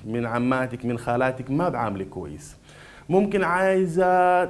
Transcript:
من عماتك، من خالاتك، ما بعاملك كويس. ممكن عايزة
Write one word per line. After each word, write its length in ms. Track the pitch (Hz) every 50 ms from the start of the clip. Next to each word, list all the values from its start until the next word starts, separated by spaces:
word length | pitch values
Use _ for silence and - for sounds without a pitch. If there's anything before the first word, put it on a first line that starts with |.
| -
من 200 | 107 113 120 120
عماتك، 600 | 113 117 120 123 127 131 127 127 123 123 - -
من 120 | 120 120 113
خالاتك، 540 | - 123 120 123 127 131 123 120 120 127
ما 180 | 135 156 180 175
بعاملك 400 | 139 117 113 107 101 95 95 -
كويس. 460 | - 92 85 76 73 73 - - - - - - - - - - - - - -
ممكن 340 | 170 190 208 208 208 196 180
عايزة 1000 | 165 175 185 190 190 190 185 190 175 160 185 185 180 180 185 180 180 180 180 180 175